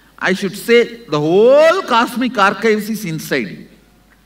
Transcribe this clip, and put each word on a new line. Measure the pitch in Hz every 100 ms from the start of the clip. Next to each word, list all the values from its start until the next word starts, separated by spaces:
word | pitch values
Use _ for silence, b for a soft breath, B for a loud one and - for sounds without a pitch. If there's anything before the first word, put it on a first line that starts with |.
| b b
I | 165
should | 190 196 202
say | - 233 233 -
the | - 151
whole | 156 185 233 285 320 370
cosmic | - 233 247 - 254 208
archives | 196 - 220 214 208
is | 220
inside | 175 156 - 143 98
you. | 76 - _ _ _ _ _